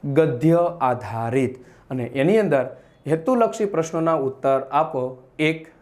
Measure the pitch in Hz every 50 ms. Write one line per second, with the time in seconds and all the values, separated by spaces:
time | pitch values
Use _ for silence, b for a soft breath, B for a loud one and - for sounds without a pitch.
0 | - 143 135 143 160 160 160 117 156 160 165 170 175 170 170 - 127 127 123 110
1 | 101 101 110 113 117 117 117 135 131 117 - - B B B B B B 135 127
2 | 120 113 - 139 135 170 208 220 208 180 147 135 123 127 B B B B B B
3 | B 143 156 160 165 262 254 240 226 214 - - 220 202 202 160 160 160 - 165
4 | 165 165 165 156 135 131 131 - - 135 135 135 135 - - 143 160 160 156 135
5 | 127 127 131 - - - _ - 156 156 160 160 160 - - _